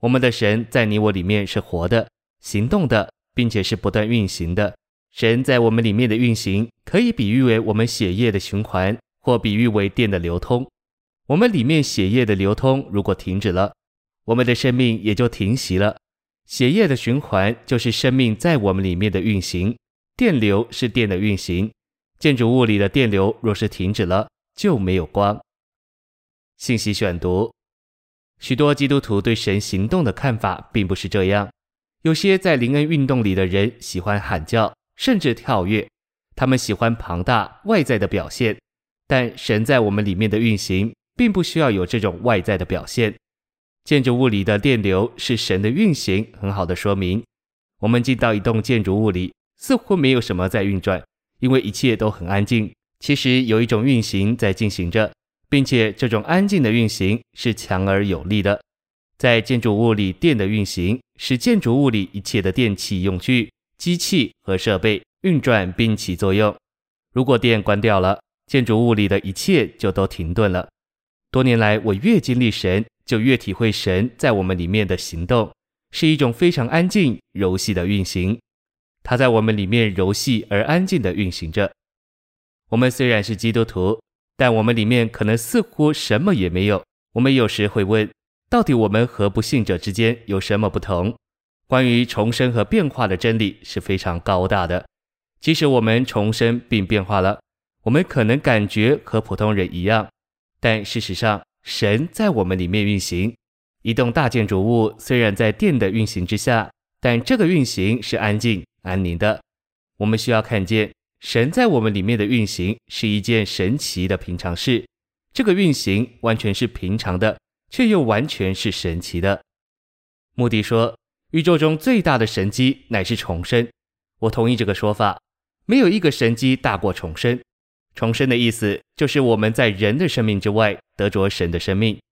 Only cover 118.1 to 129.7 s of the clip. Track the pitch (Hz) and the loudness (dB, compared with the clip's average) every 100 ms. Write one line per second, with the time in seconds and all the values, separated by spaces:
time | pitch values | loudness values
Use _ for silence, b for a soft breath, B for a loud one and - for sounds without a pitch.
118.1 | 107 147 - 95 95 110 92 95 82 - | 0 -2 -4 -4 -2 -4 -4 -4 -6 -6
119.1 | 85 92 98 _ _ _ _ _ _ _ | -2 -2 -2 _ _ _ _ _ _ _
120.1 | _ _ - 120 110 104 117 117 - _ | _ _ -2 0 0 0 0 0 -4 _
121.1 | _ _ 160 160 170 156 156 254 240 175 | _ _ -2 2 2 2 0 0 0 2
122.1 | 135 110 - 98 104 127 139 _ 107 92 | 0 0 -2 -4 0 0 0 _ -4 -2
123.1 | 117 - 87 90 123 117 _ _ _ _ | -6 -4 -6 0 0 0 _ _ _ _
124.1 | _ 113 107 117 120 104 98 107 104 107 | _ -4 0 0 2 0 -2 -2 0 -2
125.1 | 92 _ _ _ _ - 247 208 208 165 | -2 _ _ _ _ 0 4 4 4 0
126.1 | 131 117 117 131 131 135 101 101 90 85 | 2 0 2 0 0 -2 -2 -2 -4 -8
127.1 | 82 120 123 - _ _ _ _ - 113 | -4 -2 -2 -6 _ _ _ _ -4 -2
128.1 | 113 135 120 120 110 104 98 _ - 143 | 0 2 2 2 0 -2 -2 _ -4 -2
129.1 | 147 127 110 107 117 123 | 2 2 2 2 2 0